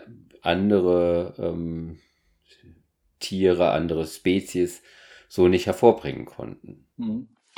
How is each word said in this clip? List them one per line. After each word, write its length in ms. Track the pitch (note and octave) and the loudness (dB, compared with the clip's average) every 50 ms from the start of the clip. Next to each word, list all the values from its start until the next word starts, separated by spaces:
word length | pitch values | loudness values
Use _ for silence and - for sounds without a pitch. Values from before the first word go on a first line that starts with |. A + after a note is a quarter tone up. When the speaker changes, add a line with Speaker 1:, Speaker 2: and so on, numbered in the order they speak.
| - - A2+ - - _ _ _ | -10 -18 -20 -20 -20 _ _ _
Speaker 1:
andere, 960 | - E2+ F2 F#2 G2 G#2 G#2 G2 F2+ F2+ F2+ F2 F2 F2 F2 E2+ F2 F#2 - | -2 -2 0 2 2 2 2 4 4 2 2 2 2 2 0 0 -2 -4 -8
ähm, 640 | - G2+ F2 E2+ E2+ E2 E2 E2 E2 E2 E2 D#2+ - _ _ _ _ _ _ _ _ _ _ _ _ _ - - _ _ _ _ _ _ _ _ - | -8 -6 -6 -6 -6 -8 -8 -8 -8 -10 -12 -14 -16 _ _ _ _ _ _ _ _ _ _ _ _ _ -20 -20 _ _ _ _ _ _ _ _ -16
Tiere, 520 | - - G2+ F#2+ F#2+ F#2 F2 E2+ F2 D2 | -12 -8 -2 2 2 4 4 4 2 2
andere 340 | G#1+ D#2 E2 E2 E2 D#2+ E2 | 2 0 -2 -2 -4 -4 -6
Spezies 760 | D#2+ - - - F2+ F#2 G2 F#2+ - - F2+ F2 E2+ - - - - - - - - - - _ | -8 -10 -4 -2 0 0 0 -2 -4 -2 -2 -2 -2 -4 -10 -20 -20 -20 -20 -20 -20 -20 -20 _
so 200 | _ - - F2+ | _ 0 2 4
nicht 180 | F2+ F2+ F2+ - | 4 4 2 0
hervorbringen 580 | G2+ F#2 - - A#2 G2+ - - C#2+ C2 B1 A#1+ | -2 0 4 6 6 6 4 0 -8 -10 -10 -12
konnten. 600 | - - - A#1 A1 - - - - - - _ _ _ | -14 -14 -14 -14 -14 -16 -18 -20 -20 -20 -20 _ _ _
Speaker 2:
Mhm. 320 | - A#3+ A3 G#3+ A#3+ - - _ _ _ _ - | -8 -6 -6 -6 -8 -10 -14 _ _ _ _ -20